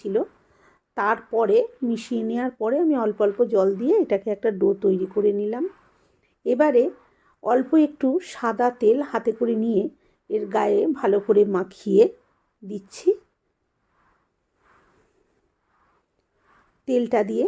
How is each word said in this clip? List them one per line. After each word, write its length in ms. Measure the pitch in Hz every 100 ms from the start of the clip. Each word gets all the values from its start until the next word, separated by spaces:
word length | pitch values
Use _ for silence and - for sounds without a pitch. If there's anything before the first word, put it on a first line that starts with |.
ছিল। 160 | 208 202 339 _ _ _ _ _ _ -
তারপরে 600 | 208 220 - 226 220 214 440 -
মিশিয়ে 400 | 240 226 - 233
নেওয়ার 280 | 220 233 254 247
পরে 160 | 220 277
আমি 140 | 330 277
অল্প 220 | 220 208
অল্প 180 | 208 202
জল 240 | 240 214 190
দিয়ে 200 | 196 247 427
এটাকে 240 | 320 196 214
একটা 200 | 202 226
ডো 180 | 196 196 196
তৈরি 260 | 202 190 190
করে 240 | 208 202
নিলাম। 320 | 202 208 240 359 - _ _ _ _ _ _ 233
এবারে 360 | 247 302 247 285 - _ _ _ _
অল্প 280 | - 254 262 320
একটু 320 | 294 294 262 311
সাদা 440 | - - 233 220 247
তেল 280 | 247 214 254
হাতে 300 | 285 226 226
করে 220 | 220 233 220
নিয়ে 260 | 226 208 220 - _ _ _
এর 140 | 214 208
গায়ে 340 | 208 208 208 320 262
ভালো 180 | - 202
করে 220 | 202 208
মাখিয়ে 600 | 208 185 190 - 214 190 359 - _ _ _ _
দিচ্ছি। 460 | 196 208 - - 349 392 _ _ _ _ _ _ _ _ _ _ _ _ _ _ _ _ _ _ _ _ _ _ _ _ _ _ _ _ _ _ _ _ _ _ _ _ -
তেলটা 320 | 247 233 233
দিয়ে 220 | 208 226